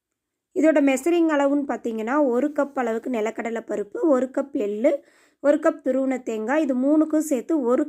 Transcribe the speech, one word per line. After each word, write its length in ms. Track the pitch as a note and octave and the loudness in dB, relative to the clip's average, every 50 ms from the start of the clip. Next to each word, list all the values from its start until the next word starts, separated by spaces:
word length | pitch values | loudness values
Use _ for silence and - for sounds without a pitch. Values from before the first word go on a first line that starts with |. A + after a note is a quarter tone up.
| _ _ _ _ _ _ _ _ _ _ - | _ _ _ _ _ _ _ _ _ _ -2
இதோட 240 | - C#4+ D#4+ C#4 D#4 | 2 4 4 4 4
மெஷரிங் 500 | C#4 C#4 C4 C4 - E4+ E4+ F4 E4 D#4+ D4+ | 4 2 2 0 0 0 2 2 2 2 2
அளவுன்னு 320 | C#4+ C#4+ C#4 C#4+ C#4+ C#4 | 2 2 2 0 0 -2
பார்த்தீங்கன்னா, 480 | C#4 B3 A3 - A#3 A3 A3 A3 A3+ C4+ D4+ D4 | -4 -6 -6 -6 -6 -6 -4 -4 -2 0 2 2
ஒரு 200 | B3 A#3 B3 C#4+ D4 D4+ | 2 2 0 0 0 0
கப் 240 | D4 C#4 C#4+ - C4 | -2 -4 -2 -2 -4
அளவுக்கு 280 | A#3+ A3+ A3+ A3+ - C4 | -4 -2 -4 -4 -4 -4
நிலக்கடலை 520 | B3 A3 G#3+ A3+ A3 - A3 A#3 A3+ A3+ A#3 | -4 -2 -2 -4 -4 -6 -6 -6 -6 -8 -8
பருப்பு, 360 | - G#3+ G3+ G3+ - - A#4 G#4+ | -6 -6 -6 -6 -8 -6 -2 2
ஒரு 200 | D#4+ C4 B3 C4 B3+ - | 2 2 2 0 -2 -4
கப் 200 | C#4 C4+ C#4 - | -4 -6 -4 -4
எள்ளு, 340 | C#4 G#3 G3+ G#3 G#3 A#3+ D#4 C#5+ C#5 - _ _ _ _ _ _ _ - | -4 -4 -4 -2 0 0 0 0 0 -4 _ _ _ _ _ _ _ 0
ஒரு 160 | C#4+ D4+ D4+ | 0 2 2
கப் 240 | D4+ D#4+ D#4+ D#4 - | 2 0 -2 -2 -2
துருவன 340 | C4 B3+ C4+ C4+ C4+ C4 B3 - | -2 -2 0 0 -2 -4 -4 -6
தேங்காய், 420 | - A3+ G#3+ A3 A3+ C#4+ D#4+ D#4+ | -6 -6 -6 -4 -2 0 0 0
இது 100 | C4 B3+ | 0 0
மூணுக்கும் 540 | B3 C4 C#4+ D#4 D#4 D#4 D#4 D4+ D#4 D4+ D4+ | 0 2 2 4 2 2 2 0 -2 0 0
சேர்த்து 240 | C#4 A#3 - - D#4+ D4 | -2 -2 -2 -2 -2 0
ஒரு 240 | A#3+ A#3 B3+ C4 D4+ | 0 0 0 0 0